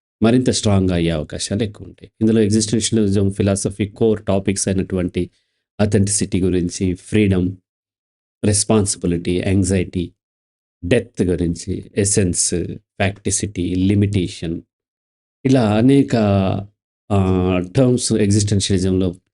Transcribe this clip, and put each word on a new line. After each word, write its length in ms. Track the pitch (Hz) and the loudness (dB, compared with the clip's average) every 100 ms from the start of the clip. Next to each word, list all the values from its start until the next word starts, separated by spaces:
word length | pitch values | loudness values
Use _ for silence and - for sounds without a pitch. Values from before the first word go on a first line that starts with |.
| _ _ | _ _
మరింత 280 | 110 127 123 | 2 2 2
స్ట్రాంగ్గా 440 | - 107 98 92 | 0 2 2 2
అయ్యే 160 | 87 85 | 0 0
అవకాశాలు 520 | 80 73 92 - 101 | -2 -6 -10 -6 -4
ఎక్కువ 240 | 107 101 85 | -4 -8 -18
ఉంటాయి. 240 | - - - | -20 -20 -2
ఇందులో 200 | 110 110 | 2 2
ఎగ్జిస్టెన్షియలిజం 920 | 104 107 110 113 - 113 104 98 98 | 2 0 0 -2 0 0 2 2 0
ఫిలాసఫీ 560 | 98 98 98 107 98 101 | 0 0 0 -2 -4 -6
కోర్ 380 | - 113 107 | 0 0 0
టాపిక్స్ 440 | - 98 98 98 - | 0 -2 0 -2 -2
అయినటువంటి 600 | 95 95 92 87 92 87 _ _ _ _ - | -2 -2 -2 -2 -4 -6 _ _ _ _ -4
అథెంటిసిటీ 600 | 107 104 98 - 95 95 | 0 2 0 -2 -2 0
గురించి, 540 | 92 90 85 - 92 | 0 0 -2 -2 -4
ఫ్రీడమ్, 640 | 87 - 107 104 92 90 101 _ _ _ _ _ _ _ _ | -4 -2 0 2 2 0 -4 _ _ _ _ _ _ _ _
రెస్పాన్సిబిలిటీ, 1000 | 104 104 - 110 98 - 87 85 87 90 98 | -2 0 2 2 0 -2 -4 -2 -2 -2 0
యాంగ్జైటీ, 680 | 95 92 95 90 92 85 - _ _ _ _ _ _ | 0 2 0 -2 -4 -8 -10 _ _ _ _ _ _
డెత్ 380 | 87 120 - - | -2 -2 -2 -2
గురించి, 640 | 92 85 85 87 - 90 - - | -2 0 -2 -4 -8 -10 -6 -2
ఎసెన్స్, 580 | 101 110 90 90 - 90 - | 0 2 0 0 -2 -4 -6
ఫ్యాక్టిసిటీ, 1000 | - - - 98 101 98 - 101 98 87 | -10 -14 -4 -4 -4 -6 -4 -4 -4 -4
లిమిటేషన్, 840 | 90 95 101 101 101 90 - 82 85 - _ _ _ _ _ _ _ | 0 2 2 2 0 -2 -6 -8 -8 -12 _ _ _ _ _ _ _
ఇలా 300 | 131 131 107 | 0 2 4
అనేక, 420 | 107 127 139 139 117 107 98 95 101 101 _ _ _ - | 4 4 4 4 2 2 2 2 -2 -8 _ _ _ -4
ఆ, 460 | 98 95 92 90 90 90 131 | 0 2 2 2 0 0 2
టర్మ్స్ 360 | 127 123 - | 2 2 0
ఎగ్జిస్టెన్షియలిజంలో 1040 | 110 104 104 101 101 - 98 95 92 92 85 _ | 0 2 2 2 0 0 0 0 0 -2 -4 _